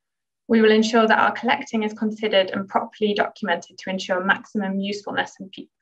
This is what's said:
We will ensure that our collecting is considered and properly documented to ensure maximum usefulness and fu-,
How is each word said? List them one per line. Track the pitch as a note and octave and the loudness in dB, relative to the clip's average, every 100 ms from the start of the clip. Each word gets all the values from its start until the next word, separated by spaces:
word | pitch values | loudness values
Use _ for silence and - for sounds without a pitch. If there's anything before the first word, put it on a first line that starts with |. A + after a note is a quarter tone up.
| _ _ _ _ - | _ _ _ _ 0
We | A3+ | 4
will | A3 | 6
ensure | A3 A3 A#3 A3 | 6 4 2 4
that | - | 4
our | G3+ | 2
collecting | - A#3 - - A3 | 0 -2 -2 -2 -4
is | G#3+ | -4
considered | - G#3+ G#3+ G#3+ G3 F#3+ | -4 -6 -4 0 2 0
and | G3+ F#3+ | -4 -4
properly | - - - G#3 | -4 -4 -4 -2
documented | G3 - - F#3 F3 - - | 0 -4 -4 -4 -4 -6 -14
to | F#3+ | -8
ensure | F#3+ - F#3 | -8 -4 -2
maximum | F#3+ - - G#3+ F#3+ G3 | 0 -2 -4 -6 -4 -4
usefulness | G3 G#3 - F3+ F#3 - | -6 -8 -8 -6 -8 -12
and | F#3+ | -18
fu-, | - - _ | -18 -20 _